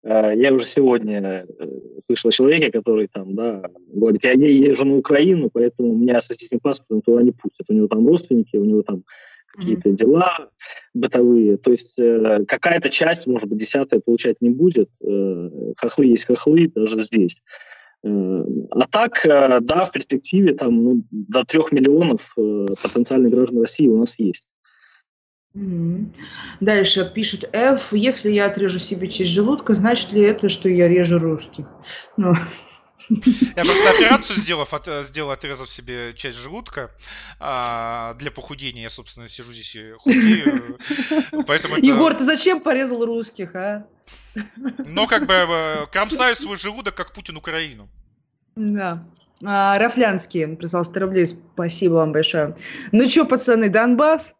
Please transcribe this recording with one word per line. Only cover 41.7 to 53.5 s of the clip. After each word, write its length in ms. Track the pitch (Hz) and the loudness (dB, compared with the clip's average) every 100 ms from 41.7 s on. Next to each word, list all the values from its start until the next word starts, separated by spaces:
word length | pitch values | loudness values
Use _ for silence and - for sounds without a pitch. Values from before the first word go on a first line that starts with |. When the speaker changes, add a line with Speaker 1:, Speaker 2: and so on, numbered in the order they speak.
| - | 2
Speaker 3:
это 100 | 262 | 4
Speaker 2:
Егор, 280 | 254 320 | 4 2
ты 100 | - | 2
зачем 360 | 262 311 370 349 | -2 0 0 0
порезал 440 | 320 262 262 240 233 | 0 -2 -2 -4 -4
русских, 480 | 233 220 - 175 | -4 -8 -12 -14
а? 320 | 185 196 208 208 _ _ - - 214 208 - 262 - | -8 -8 -8 -14 _ _ -20 -16 -16 -14 -12 -12 -10
Speaker 3:
Ну, 220 | 151 165 220 | -8 -4 0
как 200 | 233 277 | 0 2
бы, 60 | |
э, 520 | 185 170 165 160 156 147 | 0 0 -2 -4 -6 -6
кромсаю 420 | 190 214 262 254 | -4 -4 -2 -2
свой 220 | 233 202 196 | -2 -8 -10
желудок, 380 | 202 220 202 - | -10 -10 -12 -10
как 160 | - | -16
Путин 240 | - 180 156 | -16 -18 -14
Украину. 520 | 170 160 160 113 101 _ _ _ _ _ _ - | -10 -8 -8 -14 -20 _ _ _ _ _ _ -8
Speaker 2:
Да. 480 | 214 208 190 170 - _ _ _ | -4 -4 -6 -8 -14 _ _ _
А, 340 | 202 202 196 202 | -6 0 2 2
Рафлянский 800 | 233 240 226 190 - 175 156 160 | 0 2 0 0 -6 -6 -6 -8
прислал 280 | 170 175 | -6 -4
сто 160 | 170 190 | -4 -4
рублей. 260 | 190 190 170 | -2 0 -2
Спасибо 680 | - _ - 170 - 180 | -4 _ -8 -6 -2 0
вам 180 | 165 156 | 2 2
большое. 420 | 156 160 160 147 156 - - - | 0 -2 -2 -4 -6 -16 -16 0
Ну 140 | 214 254 | 2 4
че, 160 | 330 311 | 2 2
пацаны, 420 | 254 254 | 0 2